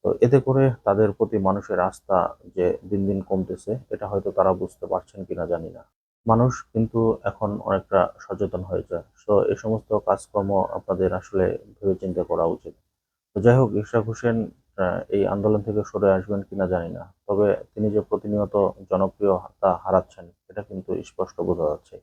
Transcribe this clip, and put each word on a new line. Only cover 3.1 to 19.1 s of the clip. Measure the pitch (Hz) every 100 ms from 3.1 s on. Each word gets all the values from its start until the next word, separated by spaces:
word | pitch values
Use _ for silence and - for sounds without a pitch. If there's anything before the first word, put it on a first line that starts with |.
| 98
কমতেছে, | 92 95 90 92 - 110 -
এটা | 104 101
হয়তো | 98 98
তারা | 92 95
বুঝতে | 92 92 _ 90
পারছেন | 92 - 101
কিনা | 90 90 85
জানি | 85 82
না। | - - _ _ _ 113
মানুষ | 113 127 - -
কিন্তু | 113 113 113 113 110
এখন | - - 104 104
অনেকটা | - 95 - 95 87 -
সচেতন | - 98 101 90
হয়েছে। | 92 87 - 85
So | - _ - 101
এই | - 104
সমস্ত | 110 110 - 107
কাজকর্ম | 95 98 - 104 98 98 -
আপনাদের | 95 - 92 92
আসলে | 92 - 95 92 85 -
ভেবেচিন্তে | - 98 92 95 87
করা | 90 85
উচিত। | 82 82 85 _ _ _ _ _ _
তো | 101
যাই | 113 127
হোক, | 123
ইশরাক | 104 104 117
হোসেন, | 107 110 120 113 101 _ _ -
আহ, | 92 90 -
এই | 101 95
আন্দোলন | 98 104 107
থেকে | 107 104 101
সরে | 101 98
আসবেন | 95 95 101
কিনা | 95 98 90
জানি | 90 85
না, | 87 85 _ -
তবে | 98 104 - -
তিনি | - 107
যে | 104
প্রতিনিয়ত | 98 98 104 104 101 104 95 - 95
জনপ্রিয়তা | 95 95